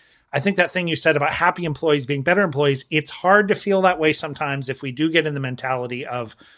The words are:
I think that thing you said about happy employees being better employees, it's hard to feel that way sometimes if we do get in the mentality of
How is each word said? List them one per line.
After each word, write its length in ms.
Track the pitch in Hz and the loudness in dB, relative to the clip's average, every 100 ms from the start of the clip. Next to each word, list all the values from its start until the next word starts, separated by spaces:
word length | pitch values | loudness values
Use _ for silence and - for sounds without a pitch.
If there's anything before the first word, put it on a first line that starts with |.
| _ _ _ | _ _ _
I 60 | 139 | -2
think 180 | 196 196 | 0 2
that 140 | 170 | 0
thing 160 | 185 175 | 0 -2
you 80 | 151 | 0
said 200 | 160 147 | 2 2
about 160 | 147 | 0
happy 320 | - 170 180 | 2 0 0
employees 420 | 165 143 160 147 123 | -4 -2 2 2 0
being 180 | 143 | -2
better 180 | 135 185 | 2 2
employees, 440 | 185 135 143 135 - | 2 2 2 0 -2
it's 220 | 151 156 | -4 -4
hard 360 | - 180 208 202 | -2 4 4 4
to 60 | 196 | 0
feel 260 | 202 190 | 0 2
that 180 | 185 165 | 2 4
way 120 | 156 | 2
sometimes 580 | - 156 139 147 139 135 | 0 -4 -6 -4 -4 -6
if 120 | 127 | -8
we 100 | 139 | -8
do 180 | 123 160 | -2 0
get 180 | 165 151 | 0 0
in 80 | 143 | -4
the 40 | |
mentality 640 | 131 127 131 127 123 123 - | -6 -6 -4 -4 -6 -8 -8
of 300 | 123 110 - - | -8 -8 -14 -20